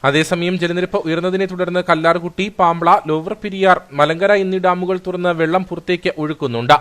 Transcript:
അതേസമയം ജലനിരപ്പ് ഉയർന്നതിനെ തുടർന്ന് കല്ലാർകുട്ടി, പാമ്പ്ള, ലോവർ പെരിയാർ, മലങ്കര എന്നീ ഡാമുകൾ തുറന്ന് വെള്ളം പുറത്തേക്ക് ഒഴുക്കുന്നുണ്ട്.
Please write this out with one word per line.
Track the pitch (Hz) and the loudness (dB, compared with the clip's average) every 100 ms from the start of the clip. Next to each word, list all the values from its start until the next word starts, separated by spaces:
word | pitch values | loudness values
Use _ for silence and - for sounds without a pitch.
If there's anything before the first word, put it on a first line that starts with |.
| 135 | 2
അതേസമയം | 143 160 175 175 185 | 2 0 -2 -2 -2
ജലനിരപ്പ് | 175 170 175 202 160 | -2 -2 -2 -4 -2
ഉയർന്നതിനെ | 160 180 185 190 | -2 -2 -2 -4
തുടർന്ന് | 180 180 180 175 | -4 -4 -2 0
കല്ലാർകുട്ടി, | 160 165 170 170 170 196 202 | 2 2 0 -4 -6 -6 0
പാമ്പ്ള, | 180 170 170 196 156 | 2 2 4 2 2
ലോവർ | 156 160 214 | -4 -4 -8
പെരിയാർ, | 208 190 190 175 - 143 | -8 0 4 4 0 0
മലങ്കര | 151 165 196 202 | 0 2 2 2
എന്നീ | 190 185 180 | 2 0 0
ഡാമുകൾ | 180 180 185 185 | 0 -2 -4 -4
തുറന്ന് | 180 175 170 | -4 -2 0
വെള്ളം | 160 180 185 | 0 0 -2
പുറത്തേക്ക് | 175 175 175 175 156 | -10 -4 -2 -2 -4
ഒഴുക്കുന്നുണ്ട്. | 151 156 139 117 123 147 | -6 -4 -4 -4 2 2